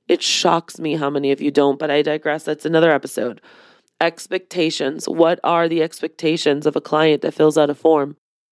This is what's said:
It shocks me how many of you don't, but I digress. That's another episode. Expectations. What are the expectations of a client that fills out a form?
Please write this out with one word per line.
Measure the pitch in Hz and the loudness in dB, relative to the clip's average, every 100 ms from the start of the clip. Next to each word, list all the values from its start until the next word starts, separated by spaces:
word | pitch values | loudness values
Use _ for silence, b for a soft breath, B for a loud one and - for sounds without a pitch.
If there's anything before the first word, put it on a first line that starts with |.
| - | -2
It | 175 | -2
shocks | - - 180 170 - - | 0 0 0 0 -4 -10
me | 160 156 | -6 -2
how | 143 | -2
many | 143 139 | -2 -2
of | 139 | -2
you | 143 | 0
don't, | 143 139 139 | 2 2 2
but | 156 | 0
I | 143 | 0
digress. | 151 151 151 151 | 0 -2 -4 -4
That's | 156 151 156 | -6 -6 0
another | 165 165 | 2 4
episode. | 143 139 - 120 107 b b b b b - | 2 -2 -6 -6 -8 b b b b b -2
Expectations. | 170 170 - 185 185 180 160 - 139 156 - | -2 -2 -8 -8 -6 -2 -2 -2 -6 -4 -6
What | 165 165 180 | 2 2 2
are | - 170 170 | 0 0 0
the | 165 | 0
expectations | 160 - 160 - 160 160 151 143 151 | -2 -4 -10 -4 -4 -2 0 0 0
of | |
a | 147 | -4
client | - 151 160 147 | -2 2 2 2
that | 165 | -2
fills | - 156 151 | 2 2 4
out | 147 | 2
a | 143 | 2
form? | 165 156 139 151 _ _ _ | 2 2 0 -8 _ _ _